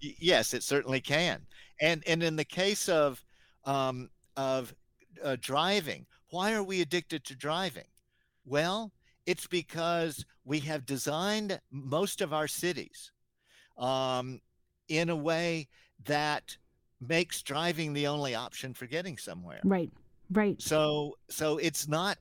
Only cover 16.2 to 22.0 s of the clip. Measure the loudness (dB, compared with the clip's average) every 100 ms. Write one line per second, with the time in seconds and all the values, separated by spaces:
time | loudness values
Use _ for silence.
16.2 | 2 0 -4 -16 _ _ _ -12 0 2
17.2 | 2 -4 -4 0 0 0 -2 0 0 0
18.2 | 0 -2 -6 -8 -10 -10 -6 -6 -6 -8
19.2 | -10 -10 -12 0 2 2 0 -8 -20 -16
20.2 | -2 2 2 0 2 4 4 2 -2 -8
21.2 | -12 -2 0 0 0 -2 -2 0